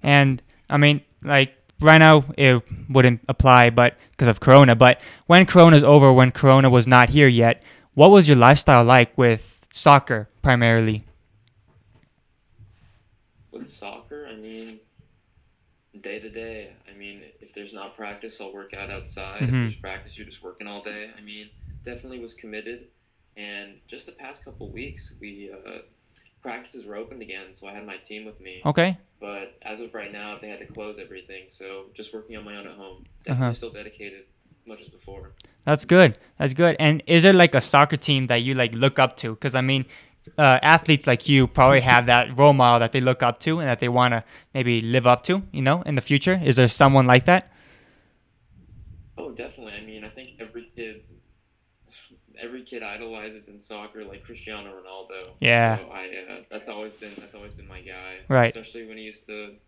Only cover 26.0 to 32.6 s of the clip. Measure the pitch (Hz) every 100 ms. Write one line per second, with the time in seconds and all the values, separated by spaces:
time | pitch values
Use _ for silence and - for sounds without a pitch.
26 | _ _ _ _ 131 117 123 131 104 104
27 | 113 135 104 95 95 95 98 104 104 95
28 | - 107 107 107 92 92 143 147 175 180
29 | _ _ 104 101 95 _ 107 107 113 110
30 | 101 104 104 101 107 98 104 - 107 101
31 | 92 95 _ 95 95 - 95 95 98 _
32 | 107 110 107 107 104 104